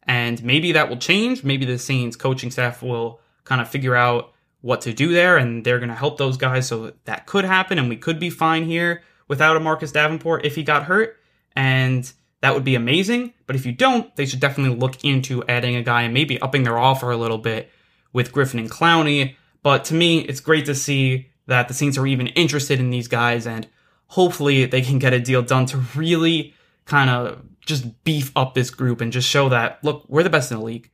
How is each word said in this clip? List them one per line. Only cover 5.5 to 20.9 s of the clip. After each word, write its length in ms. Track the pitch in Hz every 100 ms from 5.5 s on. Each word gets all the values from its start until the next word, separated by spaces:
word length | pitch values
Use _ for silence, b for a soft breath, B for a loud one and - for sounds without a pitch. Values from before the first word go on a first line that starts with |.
| 117
they're 160 | 117 123
gonna 160 | 120 113
help 240 | 143 -
those 180 | 135 131
guys, 300 | 131 127 131
so 260 | 113 113 - -
that 200 | - -
could 200 | 202 185
happen, 340 | 185 185 175
and 100 | 120
we 60 | 117
could 240 | 165 160
be 100 | 175
fine 360 | - 160 160 165
here 360 | 165 170 175 b b b
without 300 | 139 156 160
a 20 |
Marcus 320 | 160 156 151
Davenport 540 | 151 151 160 165 160 147
if 100 | 160
he 60 |
got 220 | 147 147
hurt, 340 | 147 196 220 - _ _ _ 135
and 560 | 135 131 131 127 127 - _ -
that 120 | 135
would 100 | 139
be 120 | 135 123
amazing. 580 | 120 165 190 240 240 _ -
But 80 | 131
if 100 | 127
you 80 |
don't, 420 | 123 262 240 - -
they 100 | 135
should 140 | 127
definitely 380 | 139 131 131 120
look 260 | 127 -
into 400 | 147 131 131 127 120
adding 280 | 120 123 123
a 80 |
guy 200 | 120 120
and 100 | 117
maybe 260 | 127 151 123
upping 240 | 127 139
their 140 | 123 117
offer 340 | 127 131 123
a 60 | 117
little 200 | 117 110
bit 320 | 113 113 - b b b b
with 180 | 127 120
Griffin 280 | 139 135 120
and 120 | 113
Clowney. 640 | - 170 165 151 143 135 b b b
But 220 | 143 135 -
to 80 |
me, 260 | 160 170 165
it's 200 | - 127
great 260 | - 156 143
to 100 | 135
see 560 | -